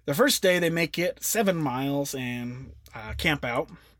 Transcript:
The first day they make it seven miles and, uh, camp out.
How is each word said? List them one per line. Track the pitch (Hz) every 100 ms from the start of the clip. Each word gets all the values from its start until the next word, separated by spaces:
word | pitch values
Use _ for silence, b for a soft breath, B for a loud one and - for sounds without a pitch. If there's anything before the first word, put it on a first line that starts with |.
| -
The | -
first | 269 -
day | 185 180
they | 170
make | 165 165 -
it | 175 -
seven | - 208 196 170
miles | 143 127 139 143 139 131
and, | 123 123 120 123 120 - - 117
uh, | 110 -
camp | 175 143 123
out. | 123 - B B